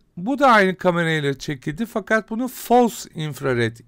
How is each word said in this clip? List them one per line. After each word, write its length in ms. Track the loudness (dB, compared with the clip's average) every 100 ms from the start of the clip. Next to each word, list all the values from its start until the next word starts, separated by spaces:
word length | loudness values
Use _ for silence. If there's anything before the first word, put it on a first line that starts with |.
| _ -10
bu 220 | -6 2
da 80 | 4
aynı 300 | 6 4 2
kamerayla 560 | 0 2 0 0 -2
çekildi 520 | -4 -6 -8 -6 -8 -6
fakat 440 | -6 -2 -2 -2
bunu 180 | -6 -8
false 640 | -6 2 4 4 0 -14
infrared 640 | -10 -10 -6 -2 0 -2 -4